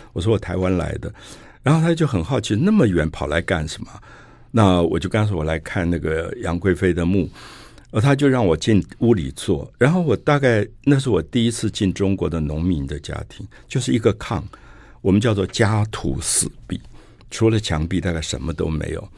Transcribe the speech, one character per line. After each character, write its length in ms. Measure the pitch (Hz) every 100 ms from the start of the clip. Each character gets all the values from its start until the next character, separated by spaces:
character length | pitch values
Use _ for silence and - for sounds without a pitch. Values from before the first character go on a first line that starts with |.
| -
我 60 | -
说 120 | 101
：“我 40 | 101
台 180 | - 90
湾 180 | 92
来 180 | 90 76
的。” 180 | - - - - - - -
然 100 | 131
后 80 | 160
他 140 | 165
就 120 | 165 151
很 180 | 90
好 160 | 80 131
奇， 160 | - 107
那 160 | 185
么 140 | 214 117
远 200 | 85 78
跑 160 | - 71
来 120 | 82
干 260 | - 85 76
什 120 | -
么？ 40 | - - - - - - -
那 320 | 113 98 90
我 160 | 85 87
就 100 | -
跟 140 | 110
他 60 | 107
说 80 | 90
：“我 60 |
来 140 | 78 80
看 280 | - 104 85
那 100 | 85
个 360 | 80 80 87 -
杨 160 | 92 85
贵 160 | 98
妃 200 | 87 95
的 100 | 85
墓。” 240 | 85 98 76 - - - - - -
呃， 80 | 110
他 160 | 135 139
就 100 | 143
让 180 | 127
我 120 | 98 76
进 260 | - 101 - -
屋 120 | 113
里 180 | 104 65 -
坐， 340 | - 76 - -
然 160 | 131
后 80 | 180
我 160 | 160 98
大 220 | - 143
概， 280 | 131 107 104 -
那 160 | 143 139
是 120 | 127
我 100 | 92
第 240 | 78 123
一 60 | 117
次 200 | 110 110
进 220 | - 98
中 240 | 82 98 98
国 100 | 85
的 140 | 82
农 240 | 73 78
民 220 | 90 78 69
的 120 | 73
家 160 | - 73 -
庭， 180 | - 107 - -
就 100 | 135
是 140 | 127
一 60 | 123
个 160 | 110
炕， 280 | - - 95 - - - - - -
我 100 | 98
们 80 | 101
叫 140 | 120
做 120 | 101 90
家 380 | - 104 107 107
徒 280 | - 76 67
四 320 | - - - - -
壁， 140 | - - - - - -
除 200 | - 113
了 100 | 113
墙 260 | - 78 82
壁 140 | 90
大 100 | 87
概 80 | 80
什 220 | - 64
么 100 | 76
都 160 | 80 82
没 220 | 78 76
有， 140 | 80 -